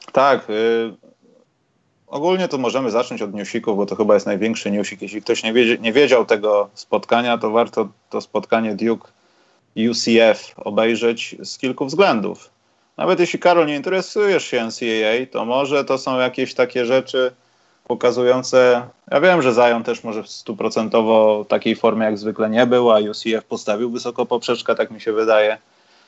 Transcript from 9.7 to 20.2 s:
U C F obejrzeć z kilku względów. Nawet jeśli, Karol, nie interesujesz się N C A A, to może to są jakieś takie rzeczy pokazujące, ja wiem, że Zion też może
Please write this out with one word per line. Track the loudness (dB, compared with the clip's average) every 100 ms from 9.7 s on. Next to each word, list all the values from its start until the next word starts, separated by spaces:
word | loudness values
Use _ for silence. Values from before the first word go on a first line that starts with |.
| -4 -2
U |
C | -2 2 4 4
F | 2 -6 -14
obejrzeć | -6 -2 0 0 -2 -4 -10 -14
z | -16 -8
kilku | -8 -6 -6
względów. | 2 2 2 -4 -10 -18 _ _ _ _ -6
Nawet | -2 0
jeśli, | 0 0
Karol, | 2 2 2
nie | -2
interesujesz | -4 -4 -4 -2 0 0
się | -2 -4
N | -6
C | -6 -4
A | -2 0 0
A, | -4
to | -6
może | -2 -2 0 -2
to | -2 -4
są | -2 -2
jakieś | -2 -2 -6
takie | -2 -2 0 0
rzeczy | 0 0 -2 -2 -4 _ _ _ _
pokazujące, | _ 0 0 2 2 2 2 4 4 4 -2 _ -4
ja | 2
wiem, | 4 4
że | 4
Zion | 4 4 2
też | -2 -6
może | -6 -10